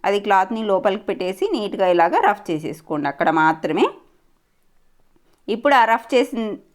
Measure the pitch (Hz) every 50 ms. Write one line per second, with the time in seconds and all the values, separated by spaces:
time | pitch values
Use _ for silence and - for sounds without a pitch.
0 | - 185 202 202 202 208 196 190 185 190 233 220 220 208 196 185 - 208 190 208
1 | 202 - 190 - 185 180 190 - 359 440 403 254 208 196 - 226 190 180 180 175
2 | 165 175 - 453 466 202 202 202 - - 165 151 156 131 143 - - - 160 147
3 | 143 143 139 - 170 160 160 160 156 156 160 156 - 180 156 185 254 554 - -
4 | _ _ _ _ _ _ _ _ _ _ _ _ _ _ _ _ _ _ _ _
5 | _ _ _ _ _ _ _ _ _ - 214 233 233 285 277 262 226 220 226 233
6 | - - - 247 247 240 - 226 226 214 202 190 _ _